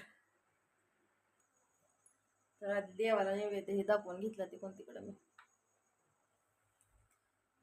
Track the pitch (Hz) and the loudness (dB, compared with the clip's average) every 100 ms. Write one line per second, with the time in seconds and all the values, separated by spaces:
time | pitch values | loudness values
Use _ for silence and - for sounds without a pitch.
0 | - - _ _ _ _ _ _ _ _ | -10 -20 _ _ _ _ _ _ _ _
1 | _ _ _ _ _ _ _ _ _ _ | _ _ _ _ _ _ _ _ _ _
2 | _ _ _ _ _ - 202 202 196 185 | _ _ _ _ _ -8 -2 0 0 0
3 | 226 214 190 196 208 202 - 196 196 208 | 4 6 4 2 0 -2 0 0 4 4
4 | 202 180 214 214 180 180 190 190 - - | 2 -6 -4 -4 -8 -8 -12 -12 -14 -14
5 | 202 202 _ - - _ _ _ _ _ | -12 -14 _ -20 -20 _ _ _ _ _
6 | _ _ _ _ _ _ _ _ _ _ | _ _ _ _ _ _ _ _ _ _
7 | _ _ _ _ _ _ | _ _ _ _ _ _